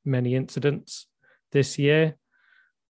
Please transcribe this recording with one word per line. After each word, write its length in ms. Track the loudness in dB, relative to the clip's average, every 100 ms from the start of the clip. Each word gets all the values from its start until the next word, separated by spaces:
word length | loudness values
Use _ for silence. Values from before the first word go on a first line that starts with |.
many 300 | -4 -2 0
incidents 720 | -2 -4 -4 -2 -4 -10 -18 -18 _ _ _ _
this 260 | 0 0 0
year. 380 | 2 4 2 -2 _ _ _ _ _ _ _